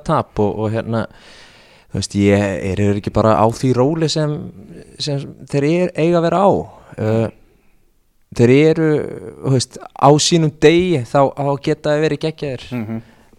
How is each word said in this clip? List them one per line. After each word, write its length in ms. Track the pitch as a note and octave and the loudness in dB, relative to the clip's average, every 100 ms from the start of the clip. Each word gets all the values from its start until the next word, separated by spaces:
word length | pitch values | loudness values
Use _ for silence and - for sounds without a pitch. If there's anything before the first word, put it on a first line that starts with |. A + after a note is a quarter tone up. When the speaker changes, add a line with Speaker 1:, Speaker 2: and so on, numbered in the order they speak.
Speaker 1:
tap 360 | - D3+ G#2+ - | 0 -2 -2 -2
og, 140 | G#2 G2+ | -2 0
og 160 | G#2+ | -4
hérna, 300 | A2+ - A2+ - - - - - - - _ _ | -4 -4 -4 -6 -12 -20 -20 -20 -20 -20 _ _
þú 60 | - | -8
veist, 160 | G2 G2+ | -6 0
ég 300 | G2+ G2+ G2+ E2+ | 2 4 0 -4
er, 180 | F#2+ F#2 | -6 -2
er 220 | G#2 G2+ | 0 0
ekki 100 | - | -2
bara 240 | - A2 E2 | 0 2 4
á 100 | A2+ | 2
því 280 | A2+ C3 A#2+ | 0 -2 2
róli 320 | C3 D#3+ D#3 | 0 0 -2
sem, 280 | D#3+ D3+ D3+ F3+ - - E3+ - - | -2 -4 -6 -10 -16 -20 -20 -20 -12
sem 240 | D3+ C#3 C3+ - C#3 | -6 -6 -8 -16 -6
þeir 220 | C#3+ C#3+ | -2 0
er, 240 | E3+ F3+ | 0 -2
eiga 280 | - D#3+ F3 | 0 0 2
að 40 | E3 | 2
vera 100 | E3+ | 2
á. 100 | G3+ G#2+ - - - | 2 2 -2 -14 -18
Uh, 340 | - A2 A2+ A2+ - _ _ _ _ _ _ _ _ _ | -6 -2 0 -2 -6 _ _ _ _ _ _ _ _ _
þeir 240 | - A#2+ C3+ | 2 4 6
eru, 340 | D#3 D#3+ D#3+ D3 - - F2+ | 4 2 0 0 -4 -10 -16
þú 200 | C2+ A2+ | -10 -2
veist, 240 | C3+ - - | -2 -2 -12
á 300 | F4+ - C3+ D3+ | -18 2 4 4
sínum 400 | - E3+ D#3 - | 4 2 0 4
degi 440 | D3+ E3+ F#3 D#3+ | 4 4 2 -2
þá, 160 | A#2 C#3+ C#3 | -2 0 0
þá 240 | - C#3 C#3 | 0 -4 -4
geta 340 | - D3+ D#3 | -4 -4 -2
þeir 100 | D3 D#3 | 0 0
verið 160 | D3 | -2
geggjaðir. 420 | D#3+ D#3 D3+ B2 - | -6 -6 -8 -10 -10
Speaker 2:
Mhm. 340 | B2 A2 A2+ - _ _ | -10 -8 -10 -12 _ _